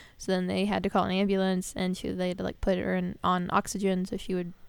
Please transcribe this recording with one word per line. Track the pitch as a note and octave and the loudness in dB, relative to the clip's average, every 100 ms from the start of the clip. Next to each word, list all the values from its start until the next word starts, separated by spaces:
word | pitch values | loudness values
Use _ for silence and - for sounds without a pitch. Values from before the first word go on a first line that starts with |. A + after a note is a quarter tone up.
| - - | -20 -10
So | - | -2
then | F#3 F3+ | 0 2
they | F#3+ G3+ | 0 2
had | F#3+ | 2
to | F#3+ | 2
call | G3 F#3 | 2 2
an | |
ambulance | F#3 G3+ F#3+ F#3+ F#3 - - | 2 2 4 4 2 -2 -4
and | F#3 F#3 | -2 -2
she, | - | -4
they | F#3 F3+ | -2 -2
had | F#3 | -2
to, | |
like, | F#3 - | -4 -2
put | - F#3 | 0 0
her | F#3+ F#3 | 0 -2
in, | F3+ - | -2 -2
on | F3+ F3+ F3+ | 0 0 2
oxygen | G3 - F#3+ G3 F#3 F#3+ | 0 0 0 0 0 0
so | F#3 | -4
she | - F#3 | -4 -4
would | F3 - | -4 -10